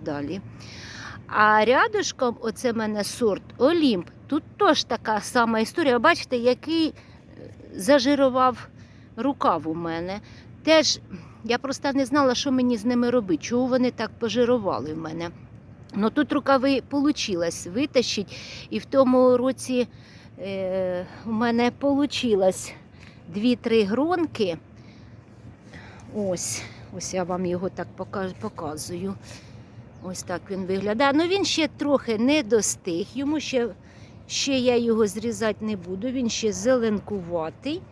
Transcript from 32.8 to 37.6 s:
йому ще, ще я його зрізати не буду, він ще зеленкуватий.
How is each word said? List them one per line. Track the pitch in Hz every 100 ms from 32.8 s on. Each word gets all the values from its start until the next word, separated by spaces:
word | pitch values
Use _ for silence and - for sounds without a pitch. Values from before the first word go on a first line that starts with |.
| - 170 202
йому | 247 277 302
ще, | - 262 233 180 - - - - -
ще | - - 269
я | 247 240
його | 233 220 208
зрізати | 202 233 196 220 208
не | 214 208
буду, | 175 190 247
він | 254 233
ще | - 220
зеленкуватий. | 185 214 254 226 208 - 202 170 170 156 -